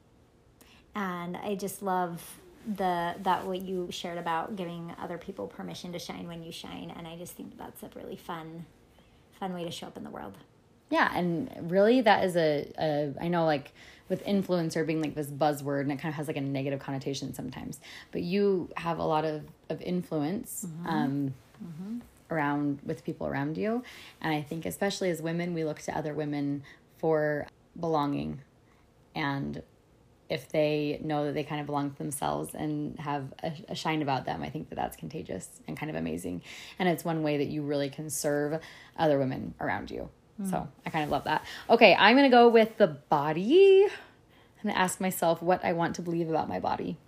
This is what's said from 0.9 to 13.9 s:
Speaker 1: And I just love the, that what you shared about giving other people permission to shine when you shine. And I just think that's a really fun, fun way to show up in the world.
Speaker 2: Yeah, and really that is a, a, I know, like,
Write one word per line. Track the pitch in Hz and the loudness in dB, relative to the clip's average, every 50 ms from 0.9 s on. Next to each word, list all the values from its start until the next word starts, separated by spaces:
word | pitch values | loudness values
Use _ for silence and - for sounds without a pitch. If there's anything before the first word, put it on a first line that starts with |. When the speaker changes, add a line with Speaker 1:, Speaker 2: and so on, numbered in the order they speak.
| _ | _
Speaker 1:
And | 214 196 185 175 175 175 175 175 | -4 -4 -4 -4 -4 -6 -6 -8
I | - - 214 202 | -6 -4 -6 -4
just | 185 202 185 185 - | -4 -4 -6 -8 -4
love | 202 190 185 180 180 170 170 170 - - - - - - - - - | -2 0 0 0 0 -2 -4 -8 -12 -14 -18 -20 -20 -20 -20 -12 -8
the, | 226 202 185 190 185 175 175 170 170 - 202 185 | -8 -4 0 0 0 2 0 0 -2 -4 -2 0
that | 190 175 - - | 0 0 0 0
what | 190 185 185 | -4 -4 -4
you | 190 185 190 180 175 180 | -4 -4 -4 -4 -4 -4
shared | - - - 175 170 | -6 -8 -8 -6 -6
about | 175 170 170 165 165 - - 220 | -4 -2 -2 -2 -2 -2 -4 -6
giving | 185 175 170 175 170 170 170 - - | -6 -6 -6 -8 -8 -10 -10 -10 -10
other | - 170 170 | -8 -8 -8
people | 170 - - 190 - 202 | -8 -8 -10 -8 -8 -10
permission | 190 - - 190 175 165 - - 180 170 | -8 -8 -10 -10 -10 -10 -10 -10 -8 -8
to | 175 | -8
shine | - - 180 185 180 | -8 -10 -10 -10 -10
when | 170 170 170 165 | -10 -10 -10 -12
you | 165 | -12
shine. | 175 - - - - 180 180 170 170 | -12 -12 -12 -12 -12 -12 -12 -12 -12
And | 170 170 | -12 -12
I | 165 170 | -12 -12
just | 170 180 - - | -12 -12 -12 -12
think | - - 202 - | -12 -14 -14 -14
that's | - - - - - - | -14 -14 -14 -14 -14 -16
a | - - | -14 -12
really | - - - 196 | -12 -10 -10 -12
fun, | - - - 175 160 160 160 165 165 160 - - - - _ _ - - - - - - _ - - | -10 -8 -8 -8 -8 -8 -10 -12 -12 -14 -16 -18 -20 -20 _ _ -20 -20 -20 -20 -20 -20 _ -10 -8
fun | 196 185 180 | -6 -6 -4
way | 175 165 | -4 -6
to | 170 | -6
show | - - - | -6 -8 -12
up | - - | -12 -12
in | - - | -12 -12
the | - | -10
world. | - - - 202 196 - - _ _ _ _ _ _ _ _ _ | -10 -10 -12 -12 -14 -16 -20 _ _ _ _ _ _ _ _ _
Speaker 2:
Yeah, | 302 330 247 - - | 2 4 4 4 2
and | 160 180 175 170 156 - - - - - 165 | 2 0 2 0 0 -2 -4 -8 -10 -6 2
really | 180 196 202 220 254 262 | 4 6 8 8 8 8
that | 208 220 190 - 190 | 8 8 6 6 4
is | 185 165 | 2 4
a, | 175 160 151 147 143 - - - | 4 4 4 4 2 -2 -4 -4
a, | - 160 156 147 147 151 143 135 - | -2 0 0 2 0 0 -2 -4 -4
I | - | -2
know, | 170 175 170 165 | 0 2 2 4
like, | 160 151 139 135 - - - - - | 4 2 2 -2 -8 -16 -20 -20 -20